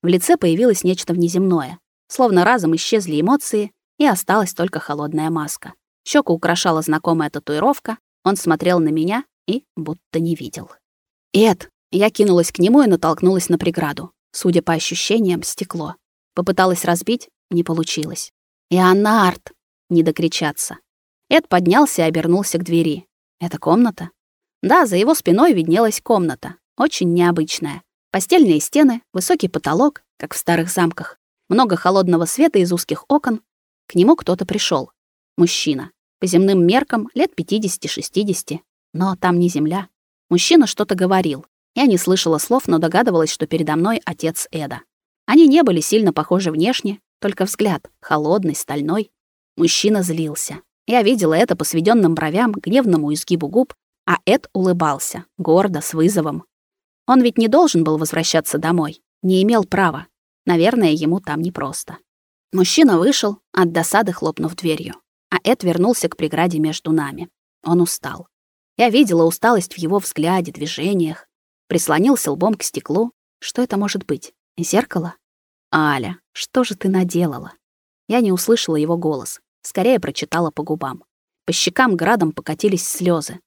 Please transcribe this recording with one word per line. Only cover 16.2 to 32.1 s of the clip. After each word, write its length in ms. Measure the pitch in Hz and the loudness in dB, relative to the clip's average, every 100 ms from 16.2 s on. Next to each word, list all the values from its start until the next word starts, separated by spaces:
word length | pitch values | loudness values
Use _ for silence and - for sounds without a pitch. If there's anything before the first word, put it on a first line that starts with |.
| _ | _
Попыталась 500 | - 180 190 185 180 | -6 -2 2 2 0
разбить, 440 | - 170 - 240 - _ _ | -2 -2 -2 -4 -6 _ _
не 120 | 170 | -2
получилось. 680 | 170 165 156 - 156 - - _ _ _ _ | -2 -2 -4 -6 -8 -10 -14 _ _ _ _
"Ионард!" 840 | 180 185 190 214 220 190 175 - _ _ _ _ | 4 4 4 4 4 2 0 -12 _ _ _ _
Не 120 | 170 | 2
докричаться. 760 | 160 151 170 - 156 - - - _ _ _ _ _ | 2 0 -4 -2 -6 -6 -10 -10 _ _ _ _ _
Эд 200 | 302 - | 0 2
поднялся 540 | 180 180 214 294 - | 0 4 4 4 2
и 20 | |
обернулся 540 | 160 165 160 180 196 170 | 0 0 0 0 0 -6
к 60 | |
двери. 420 | 175 170 160 151 - _ _ _ | -2 0 0 -2 -10 _ _ _
"Это 180 | 175 156 | -10 -6
комната?" 520 | - 180 240 - 170 _ _ _ _ _ | 0 2 2 0 -16 _ _ _ _ _
Да, 240 | 180 320 277 | 2 4 4
за 100 | 180 | 2
его 180 | 226 | 2
спиной 380 | 311 - 185 330 | 2 2 4 4
виднелась 480 | 208 165 175 226 - | 2 2 2 2 -2
комната. 560 | - 220 170 135 143 175 _ _ | 0 0 0 -4 -12 -18 _ _
Очень 360 | 277 - 180 | -2 0 0
необычная. 680 | 170 175 170 156 - 156 147 _ _ _ | 2 2 2 -2 -6 -8 -12 _ _ _
Постельные 480 | 190 190 359 247 156 | -6 2 4 6 4
стены, 420 | - 285 294 240 _ | 2 2 2 2 _
высокий 360 | 185 185 339 185 | -8 -2 0 0
потолок, 540 | 165 - 160 285 - _ _ | -4 -2 0 0 0 _ _
как 180 | 151 | -12
в 40 | - | -8
старых 320 | - 170 165 | -2 -2 0
замках. 480 | 190 170 - 160 - _ _ _ | 0 -2 -2 -16 -18 _ _ _
Много 260 | 196 254 180 | 0 2 2
холодного 480 | 180 196 185 | 2 2 2